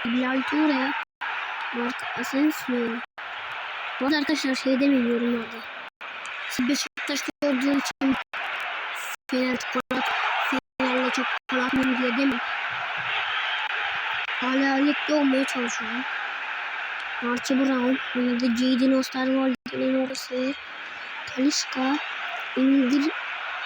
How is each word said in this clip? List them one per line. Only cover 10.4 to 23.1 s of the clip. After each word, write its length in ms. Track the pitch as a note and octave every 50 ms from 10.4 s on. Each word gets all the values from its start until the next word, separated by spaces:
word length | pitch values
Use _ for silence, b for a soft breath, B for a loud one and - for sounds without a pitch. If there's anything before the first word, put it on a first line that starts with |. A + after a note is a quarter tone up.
| - - - C4 - _ _ -
Fener'le 300 | C4 B3+ B3+ B3+ B3+ B3
çok 160 | - C4 B3 - - - _ -
gol 80 | C4
atmayın 400 | B3+ B3 C4 C4 C4 C4 C4 B3+
diye 140 | B3 B3+ B3
demeyin. 300 | A#3 B3 C#4 C#4 B3 A#3 - - - - - - - - - - - - - - - - - - - - - - - - - - - - - - - - - - - - -
Hala 480 | - - - B3+ B3+ C4 C4+ C#4 C#4 C4+
ligde 380 | C4+ C#4 D4 D4 - - - D4+
olmaya 300 | D4+ C#4+ C4+ C4 C4 C4+
çalışıyorum. 580 | - - C4 A#3+ A#3+ - - A#3 A3+ A#3 B3 C4 - - - - - - - - - - - - - - - - - - - - - - - - A#3+
Archie 260 | A#3+ B3 - - C4+
Brown, 640 | B3+ C4+ C4+ C4+ B3+ B3 B3 C4 C4+ - - - B3
oynadı 260 | B3 B3 B3 A#3+ B3+
Jadon 540 | B3+ A3+ A#3 B3+ B3+ C4 A#3+ C4 C4 C4 C4
Osterwolde'nin 1080 | C4 - - C4 C4 C4 C4 C4+ C4 C4 B3 - - - - C4 C4 C4 C4 C4 C4
orası. 460 | C4 C4 - - - B3+ B3+ B3+ C4 C#4+ - - - - - - - - - - - - - -
Talisca 720 | - - B3+ C4 D4 - - - - - C4 B3+ C4 C#4+ D4+ - - - - - - - - - - -
indir-, 540 | C4 C4 C4+ C#4 C#4 C4 A#3+ C#4 C#4+ C#4 D#4+